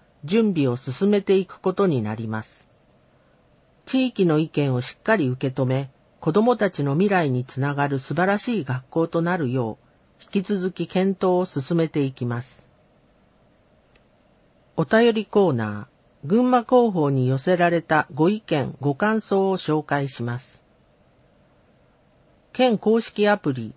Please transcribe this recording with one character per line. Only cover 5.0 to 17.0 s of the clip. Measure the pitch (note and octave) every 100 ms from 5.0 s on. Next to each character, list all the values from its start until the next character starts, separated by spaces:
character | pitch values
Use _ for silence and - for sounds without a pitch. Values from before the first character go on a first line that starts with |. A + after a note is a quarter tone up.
か | -
り | A3 C3+
受 | B2+ C#3
け | C3
止 |
め、 | B2+ C3 C#3 _ _ _
子 | -
ど | G3+
も | A3+ A#3+
た | -
ち | -
の | C#3+
未 | C#3+ G3+
来 | F#3 D3+
に | B2
つ | B2 -
な | C#3 C#3+
が | C#3
る | C#3
素 | -
晴 | D3 F#3
ら | G#3
し | - A3
い |
学 | C#3 C3 -
校 | E3 E3
と | E3+
な | E3+ F3+
る | C3+
よ | B2+ A2+ -
う、 | _ _ _ _ -
引 | G3+
き |
続 | F#3 G3+ F#3
き | - E3+
検 | F#3 F#3+ F#3+
討 | F#3+
を | F3+
進 | F3+ D3 C3 E3+
め | D#3+
て | D#3
い | C3+
き | C3 B2
ま | A#2+
す。 | A#2+ - - _ _ _ _ _ _ _ _ _ _ _ _ _ _ _ _ _ _ _ _
お | -
便 | D3+ A3+ A#3
り | A3 G3+
コ | G#3 F#3
ー |
ナ | B2 G#2+ G#2 G2+
ー、 | _ _ _
群 | C#3 A3 B3
馬 | B3
広 | A3+ B3+ A#3+
報 | F3